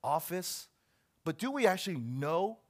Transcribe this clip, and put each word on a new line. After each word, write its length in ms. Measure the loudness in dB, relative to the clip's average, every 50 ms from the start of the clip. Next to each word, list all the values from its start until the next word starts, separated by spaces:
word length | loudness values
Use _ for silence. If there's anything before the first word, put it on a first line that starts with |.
| -2
office. 640 | 0 0 0 -2 -2 -6 -6 -4 -6 -8 -8 -12 _ _ _ _ _ _ _ _ _ _ _ _
But 140 | -4 -4 -2
do 140 | -2 -2
we 140 | 0 4 6
actually 340 | 6 6 4 -2 -4 -2 -2
know 600 | -4 -4 -4 -2 0 2 2 2 0 0 -4 -8 _ _